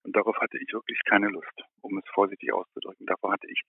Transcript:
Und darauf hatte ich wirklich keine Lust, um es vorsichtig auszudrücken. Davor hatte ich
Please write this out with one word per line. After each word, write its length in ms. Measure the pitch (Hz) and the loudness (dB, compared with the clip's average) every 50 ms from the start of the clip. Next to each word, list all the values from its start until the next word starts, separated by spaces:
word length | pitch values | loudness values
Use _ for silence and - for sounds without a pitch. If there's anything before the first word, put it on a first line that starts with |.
| - | -6
Und 140 | - - | 0 2
darauf 200 | 107 101 110 110 - | 4 4 4 2 0
hatte 200 | - - - - | 0 -4 -4 -6
ich 140 | - - - | -8 -6 -8
wirklich 260 | 110 - - - - - | -6 -6 -6 -4 -4 2
keine 240 | - 104 101 101 104 | 4 4 6 6 4
Lust, 340 | 98 85 - - - - - _ _ _ | 0 -2 -8 -12 -14 -16 -18 _ _ _
um 160 | - 98 98 98 | -10 -6 -6 -6
es 60 | - - - | -6 -2 2
vorsichtig 400 | - 101 95 101 - - - - | 4 4 4 2 -2 -4 -2 -2
auszudrücken. 540 | - 92 - - - - - 98 - - | -2 -2 -4 -10 -14 -14 -14 -14 -8 -4
Davor 260 | 98 92 - - 98 98 | -4 -2 -2 0 -2 -2
hatte 140 | 101 - - | -2 -4 -6
ich 140 | - - - | -6 -6 0